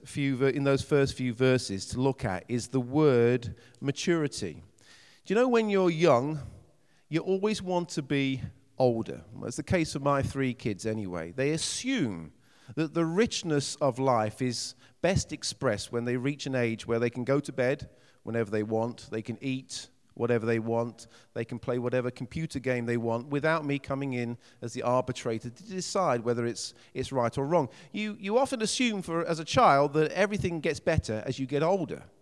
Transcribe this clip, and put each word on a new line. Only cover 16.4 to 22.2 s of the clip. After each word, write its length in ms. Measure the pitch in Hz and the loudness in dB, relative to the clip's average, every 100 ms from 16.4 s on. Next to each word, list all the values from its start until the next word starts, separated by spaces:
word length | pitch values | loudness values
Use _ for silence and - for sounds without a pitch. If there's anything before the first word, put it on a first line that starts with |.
| 139 | -2
an 100 | 131 | 0
age 300 | 117 113 - | 0 0 -2
where 120 | 117 | 0
they 100 | 120 | 0
can 160 | 123 | -2
go 140 | 123 139 | 0 0
to 140 | - | 0
bed 360 | 135 127 147 - - - _ | 0 0 0 -6 -18 -20 _
whenever 260 | - 117 104 | -4 -2 0
they 140 | 107 | 0
want, 440 | 107 110 117 117 - | 0 0 -2 -6 -8
they 120 | 110 | -8
can 160 | 110 113 | -6 -6
eat 480 | 135 131 139 - - _ _ | -4 -6 -6 -14 -14 _ _
whatever 320 | - 117 120 113 | -4 0 2 2
they 140 | 113 | 0
want, 480 | 113 117 120 101 - - _ | 0 -2 -2 -6 -20 -20 _
they 100 | 117 | -8
can 140 | 117 120 | -6 -6
play 180 | - 123 | -4 -2
whatever 320 | 120 127 123 | 0 -2 -2
computer 520 | - | -6